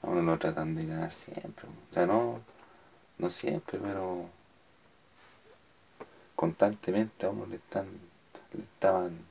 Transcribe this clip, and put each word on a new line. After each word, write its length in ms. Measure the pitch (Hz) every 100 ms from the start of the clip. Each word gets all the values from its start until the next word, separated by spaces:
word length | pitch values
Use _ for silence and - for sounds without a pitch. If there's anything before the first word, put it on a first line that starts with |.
A 40 | -
uno 140 | 90
lo 160 | 85 82
tratan 360 | 80 78 78
de 140 | 80 80
cagar 240 | 80 -
siempre. 560 | - - - - - -
O 260 | - -
sea, 100 | -
no, 360 | 87 107 120 117 117 - - - - - - -
no 120 | 175
siempre, 480 | - - - - 95
pero 500 | 101 98 92 90 87 - - - - - - - - - - - - - - - - - - - -
constantemente 920 | - 82 82 101 104 - 95 110 - 95
a 40 |
uno 160 | 104 98
le 100 | 87
están, 300 | - 98 98 90 - - - - -
le 80 | -
estaban 560 | - - 98 92 90 85 -